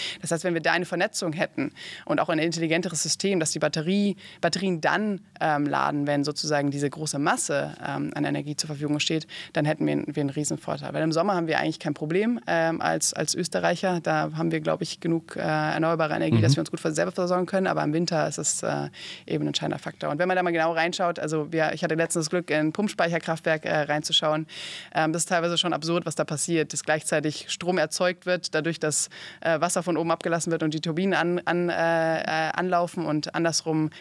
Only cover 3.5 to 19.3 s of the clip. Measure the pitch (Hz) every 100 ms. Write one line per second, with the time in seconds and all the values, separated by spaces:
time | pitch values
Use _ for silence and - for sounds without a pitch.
3.5 | 156 151 165 156 196 202 190 - - 170
4.5 | 170 190 170 151 170 214 190 - - 160
5.5 | 147 147 139 143 147 143 143 143 147 151
6.5 | 147 143 139 143 156 156 139 156 247 -
7.5 | 143 147 - - 139 147 147 143 147 143
8.5 | 147 151 143 147 147 - 160 - - -
9.5 | - 147 156 151 147 - 147 143 139 147
10.5 | 156 - 151 139 139 160 160 196 185 165
11.5 | 151 160 156 - 147 156 175 214 240 -
12.5 | 170 165 165 160 160 - - 156 - 170
13.5 | 185 170 175 190 175 160 156 156 156 165
14.5 | 160 156 156 170 - 170 165 160 - 160
15.5 | 156 151 160 160 165 156 - 160 117 107
16.5 | 147 156 165 - 156 175 185 180 180 180
17.5 | 190 185 156 151 156 170 160 151 151 160
18.5 | - - 143 143 - - - -